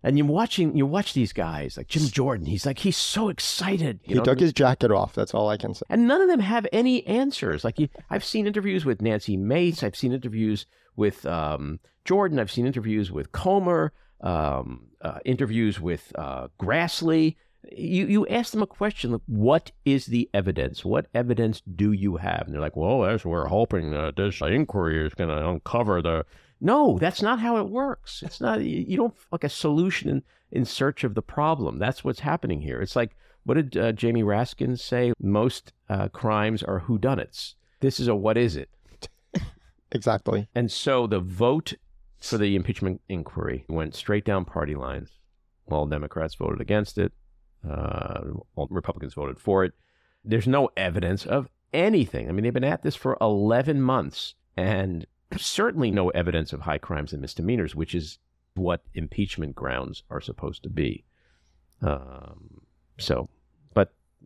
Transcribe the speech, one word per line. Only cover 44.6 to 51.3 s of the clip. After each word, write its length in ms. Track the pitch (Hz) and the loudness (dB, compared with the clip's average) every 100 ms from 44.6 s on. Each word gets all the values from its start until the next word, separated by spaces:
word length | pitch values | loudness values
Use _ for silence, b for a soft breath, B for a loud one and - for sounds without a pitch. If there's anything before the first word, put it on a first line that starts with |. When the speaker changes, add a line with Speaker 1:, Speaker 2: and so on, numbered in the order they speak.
| 76 73 | -4 -4
Speaker 1:
lines. 360 | 65 69 - _ _ _ _ _ - | -6 -8 -12 _ _ _ _ _ -4
All 160 | 76 73 | -2 0
Democrats 500 | 76 76 80 80 - | -2 -4 -4 -6 -4
voted 240 | 82 - | -4 -4
against 360 | - 104 104 - | 0 0 0 -2
it. 160 | 92 - _ _ _ _ - | -2 -2 _ _ _ _ -10
Uh, 540 | 73 - - - - - - - - | -6 -6 -6 -6 -8 -8 -10 -12 -8
all 120 | 73 | -4
Republicans 440 | 87 - 71 71 | -4 -4 -8 -10
voted 260 | 73 71 64 | -8 -8 -6
for 240 | - 95 | 0 2
it. 100 | 92 _ _ _ _ _ 107 | 2 _ _ _ _ _ -2
There's 220 | 110 107 | 0 4
no 220 | 139 131 - | 2 2 0
evidence 500 | 95 87 87 98 | -2 0 0 -2
of 240 | - | 0